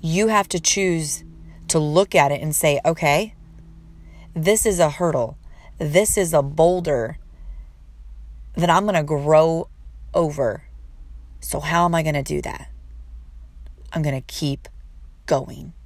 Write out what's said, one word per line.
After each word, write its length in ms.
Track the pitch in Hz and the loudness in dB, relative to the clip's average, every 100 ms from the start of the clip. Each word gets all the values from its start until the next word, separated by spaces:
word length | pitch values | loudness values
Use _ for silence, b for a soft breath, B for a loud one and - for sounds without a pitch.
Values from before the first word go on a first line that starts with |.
You 280 | 165 165 220 | 0 0 2
have 200 | 214 196 | 2 2
to 120 | 180 | -2
choose 600 | - - 190 170 151 - - - B B - | 0 0 2 0 -2 -8 -12 -20 B B -2
to 100 | 165 | 0
look 360 | 151 156 196 | 2 2 4
at 180 | 180 143 | 4 4
it 80 | 143 | 2
and 160 | 156 151 | -2 0
say, 240 | 160 143 | 2 2
"Okay, 500 | 156 165 156 147 220 - - - - - - - b b b | 2 2 2 2 0 -8 -20 -20 -20 -20 -20 -20 b b b
this 300 | - 160 214 | -2 2 2
is 140 | 226 185 | 2 4
a 120 | 160 | 2
hurdle. 460 | 143 175 151 113 - b b b b | 2 0 0 -2 -6 b b b b
This 380 | 151 156 214 - | 2 4 4 2
is 160 | 175 | 2
a 100 | 160 | 2
boulder 760 | 139 151 165 180 170 139 113 160 - b b b b b - - - - - - - | 0 4 4 4 0 -2 -2 -8 -16 b b b b b -20 -20 -20 -18 -18 -18 -12
that 160 | - 170 | -2 4
I'm 160 | 165 208 | 4 4
gonna 160 | 180 | 0
grow 680 | 147 151 147 156 165 165 - - - - - | 0 -2 4 6 6 2 -4 -14 -20 -18 -4
over. 500 | 170 165 147 127 101 - - - - - - - - | -2 -2 0 -2 -4 -10 -20 -20 -20 -18 -18 -20 -16
So 200 | - 156 | -8 -6
how 240 | 151 165 | 0 2
am 100 | 175 | 2
I 80 | 170 | 2
gonna 200 | 156 147 | 0 -2
do 180 | 139 147 | -2 -6
that? 280 | - - - - - - - - - - - - - - - | -6 -10 -14 -18 -18 -18 -18 -18 -18 -20 -20 -20 -20 -18 -10
I'm 100 | 165 | -4
gonna 200 | 147 135 | -2 -2
keep 460 | - - 147 139 - - - - - - - | -8 -6 -4 -4 -10 -20 -20 -20 -20 -18 -2
going." 480 | 143 135 120 - - | -2 -2 -14 -16 -18